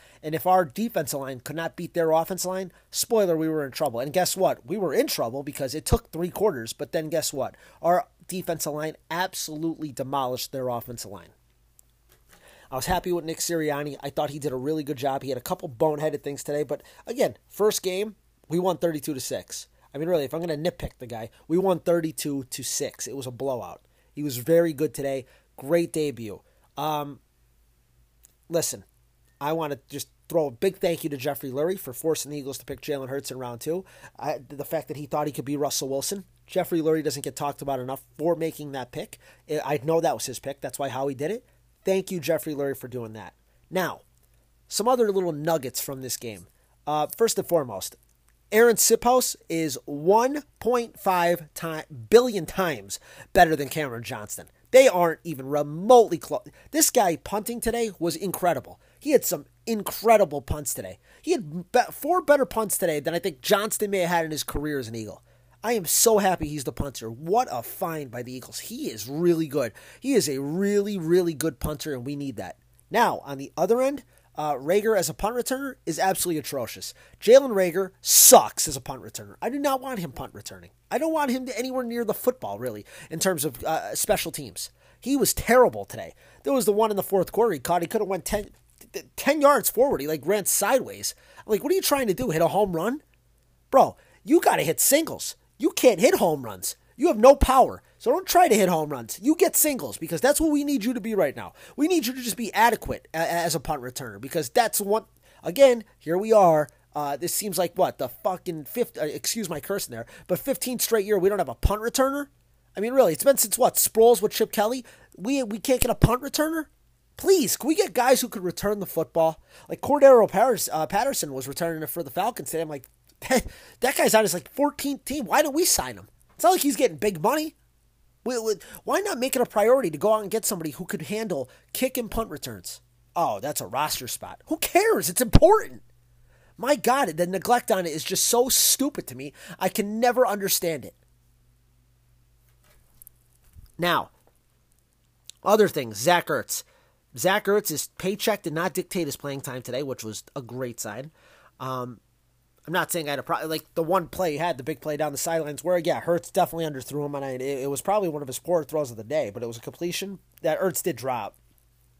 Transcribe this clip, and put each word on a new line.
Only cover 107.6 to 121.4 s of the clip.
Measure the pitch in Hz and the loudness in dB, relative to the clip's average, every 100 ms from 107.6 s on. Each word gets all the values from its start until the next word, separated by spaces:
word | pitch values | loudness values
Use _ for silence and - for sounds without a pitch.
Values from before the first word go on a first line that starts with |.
| 175 - | -2 2
what, | 156 - | 0 0
the | 127 | -8
fucking | - 208 180 - 160 147 | -4 -4 -4 -6 -8 -8
fifth, | - 233 - | -4 -4 -2
uh, | |
excuse | - - - 233 185 | -6 -4 -6 -4 -6
my | 156 | -8
cursing | - 196 - | -4 -6 -6
there, | 113 113 - - | -10 -12 -16 -4
but | 180 | -2
fifteen | - 254 247 247 | -2 -4 -4 -4
straight | - 220 | 0 0
year | 196 208 | 2 2
we | 190 | 2
don't | 208 | 0
have | 156 | -4
a | 117 | 0
punt | - 208 | 0 0
returner? | 226 247 262 285 285 _ _ _ _ - | -2 2 2 0 -8 _ _ _ _ -6
I | |
mean, | 220 | 2
really, | 269 214 | 4 4
it's | 156 | 4
been | 269 269 | 4 4
since, | 214 202 | 0 2
what, | 247 | 2
Sproles | - - - 233 233 | 4 0 6 8 6
with | 196 | 2
Chip | - 220 | 0 0
Kelly? | - 208 262 - - _ - | 2 0 -2 -8 -20 _ -10
We, | 196 277 | -2 -2
we | 233 214 | -2 -4
can't | - 247 | 0 2
get | - | 2
a | 202 | 4
punt | 226 247 | 4 4
returner? | 277 - 311 330 294 _ _ _ _ - | -2 -2 -2 -2 -8 _ _ _ _ -6
Please, | 311 392 208 - | 2 4 2 -2
can | 240 | -2
we | |
get | 320 381 | 0 0
guys | 214 247 262 | 2 2 2
who | 240 | 0
could | 220 | -6
return | 180 - 202 208 | -8 -4 -4 -4
the | 185 | -4
football? | - 156 165 160 160 _ - - | -4 -2 0 0 0 _ -20 -12
Like, | 165 | -10
Cordero | - 285 269 247 185 | -2 8 10 10 8
Paris-, | 185 254 214 - | 4 4 2 -2
uh, | 156 156 | -2 0
Patterson | 196 269 247 156 | 0 0 -2 -6
was | 135 | -8